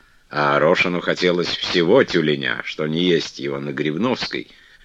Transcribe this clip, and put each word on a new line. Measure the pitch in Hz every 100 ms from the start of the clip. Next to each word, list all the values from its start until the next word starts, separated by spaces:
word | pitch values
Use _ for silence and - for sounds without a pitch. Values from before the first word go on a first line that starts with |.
| _ _ -
а | 73 73 71
Орошину | 76 90 92 87
хотелось | 87 82 90 87 82
всего | - - 90 85 127
тюленя, | 120 90 78 71 65 57
что | - - 78
не | 80
есть | 90 82 - -
его | 69 69
на | 71
Грибновской, | 69 76 78 120 113 - - - - - -